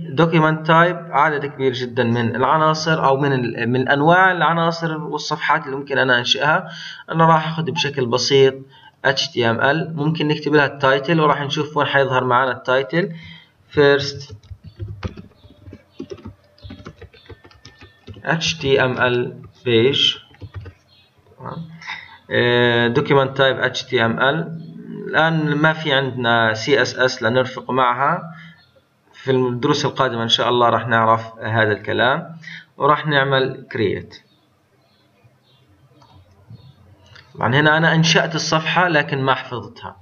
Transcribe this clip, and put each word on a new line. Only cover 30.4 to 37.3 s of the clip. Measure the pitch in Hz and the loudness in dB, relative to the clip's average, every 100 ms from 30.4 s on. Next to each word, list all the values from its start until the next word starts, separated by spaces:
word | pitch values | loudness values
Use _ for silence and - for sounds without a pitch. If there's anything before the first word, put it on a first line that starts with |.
| 117 | 2
الله | 120 117 | 2 2
راح | 113 117 | 2 2
نعرف | 113 110 113 113 - | 2 4 2 -2 -10
هذا | 113 113 107 | -4 0 2
الكلام، | 101 104 104 117 147 170 - - - - - | 0 -2 0 0 0 -4 -16 -18 -20 -20 -2
وراح | 139 147 151 | 0 0 0
نعمل | 143 135 135 131 - - | 0 2 2 0 -4 -10
create. | - 101 92 - - _ _ _ _ _ _ _ _ _ _ _ _ _ _ _ _ _ _ _ - _ _ _ - - _ _ _ _ - - | -4 -2 -2 -8 -20 _ _ _ _ _ _ _ _ _ _ _ _ _ _ _ _ _ _ _ -20 _ _ _ -20 -20 _ _ _ _ -20 -20